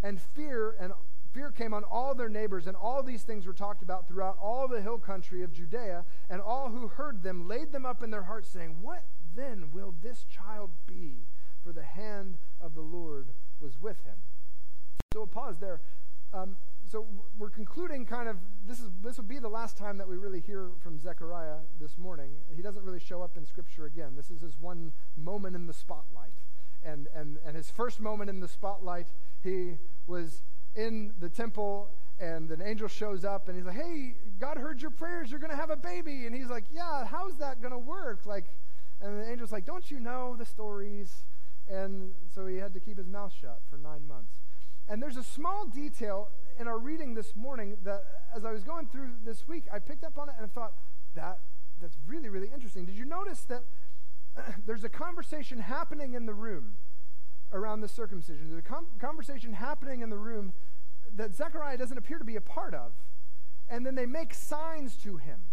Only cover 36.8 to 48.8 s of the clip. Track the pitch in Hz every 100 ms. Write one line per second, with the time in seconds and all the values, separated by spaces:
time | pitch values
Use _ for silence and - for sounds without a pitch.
36.8 | 349 285 220 320 381 294 285 254 240 247
37.8 | 240 359 311 208 202 202 165 - - -
38.8 | - - 202 202 220 240 233 214 185 349
39.8 | - 285 233 254 254 247 233 - 214 202
40.8 | 202 147 101 - - - - - - 190
41.8 | 196 196 190 - - - 190 185 196 185
42.8 | 220 190 180 196 202 - - - - 143
43.8 | 147 151 147 135 117 - - - - -
44.8 | - 214 285 254 240 - 330 392 415 277
45.8 | 294 - 214 196 214 - - - 233 226
46.8 | 247 320 294 220 - 202 254 254 208 208
47.8 | 190 202 202 - - 226 220 220 196 330